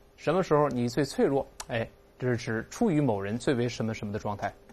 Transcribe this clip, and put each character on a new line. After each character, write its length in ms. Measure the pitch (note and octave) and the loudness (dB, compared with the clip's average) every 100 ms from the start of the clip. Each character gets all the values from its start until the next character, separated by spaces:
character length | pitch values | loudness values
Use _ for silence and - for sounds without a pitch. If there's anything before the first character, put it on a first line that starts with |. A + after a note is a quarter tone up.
| - - | -20 -6
什 160 | - | 0
么 80 | F3 | 0
时 100 | F3 | 4
候 140 | D3 D3 | 4 4
你 200 | B2 A#2+ | 2 0
最 160 | C#3 | 0
脆 200 | C#3 - | -2 2
弱？ 220 | G#3 C#3 - - - | 2 2 -2 -10 -6
哎， 200 | A#2+ A2+ - - - | -4 -4 -8 -20 -4
这 100 | B2+ | -2
是 80 | A#2 | 0
指 300 | A#2+ A2+ - | -2 -4 -4
处 200 | - A#3 | 0 2
于 100 | D3+ | 4
某 200 | C#3 G2+ | 2 0
人 180 | G2 A#2 | -2 -2
最 160 | - | 0
为 140 | B2 B2 | 0 0
什 140 | - | -2
么 100 | A2+ | -4
什 120 | A2 G#2 | -4 -6
么 60 | |
的 60 | G#2 | -6
状 180 | A2 G2+ | -6 -4
态。 160 | G2+ - - | -6 -8 -16